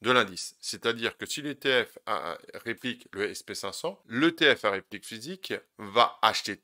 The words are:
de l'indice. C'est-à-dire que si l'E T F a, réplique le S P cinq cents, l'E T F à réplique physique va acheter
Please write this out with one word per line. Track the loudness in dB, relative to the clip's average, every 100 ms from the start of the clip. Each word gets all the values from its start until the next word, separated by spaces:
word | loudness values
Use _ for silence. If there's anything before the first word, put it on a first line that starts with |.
de | 2
l'indice. | 4 4 -2 -12 -12
C'est-à-dire | -10 -4 -2 0 -2 -4
que | -6
si | -6
l'E | -6 -4
T | 2 2 2
F | -4 -4
a, | -4 -4 -10 -12
réplique | -10 -8 -6 -6 -8 -10
le | -4 -4
S | -6
P | -10 -8
cinq | -8
cents, | -6 -8 -8 -6
l'E | 2 2 6
T | 4 4
F | 2
à |
réplique | 0 -4 -14 -14
physique | -14 -12 -12 -8 -8 -8 -16
va | 0 4 4 4
acheter | 2 2 -2 -8